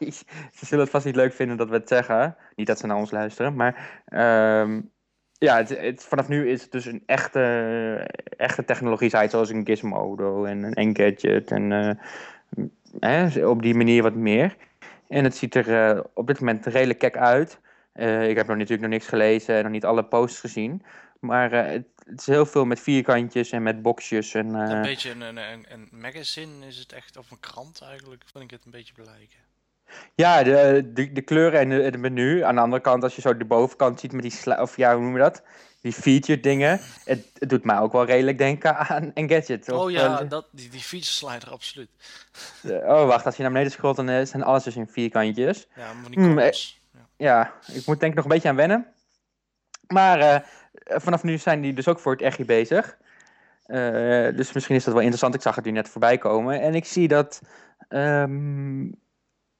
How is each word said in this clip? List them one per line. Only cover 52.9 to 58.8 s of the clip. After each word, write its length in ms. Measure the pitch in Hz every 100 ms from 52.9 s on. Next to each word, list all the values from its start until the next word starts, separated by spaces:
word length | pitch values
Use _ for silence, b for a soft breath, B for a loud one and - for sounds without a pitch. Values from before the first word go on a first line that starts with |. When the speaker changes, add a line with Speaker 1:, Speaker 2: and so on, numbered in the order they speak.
| - b b b b b b _
Speaker 1:
Eh, 140 | 127 120 113 120 123 120 127
dus 180 | 131
misschien 220 | 139 - 131
is 80 |
dat 100 | 127
wel 80 | 117
interessant. 340 | 117 117 127 135
Ik 60 |
zag 140 | 120 117
het 100 | 113
nu 60 |
net 180 | 110 -
voorbij 280 | 113 117 131
komen. 440 | 107 110 123 143
En 140 | 151 165
ik 100 | -
zie 220 | 180 160
dat, 340 | 147 143 - b b b b _
ehm, 960 | 139 147 147 143 139 143 139 139 135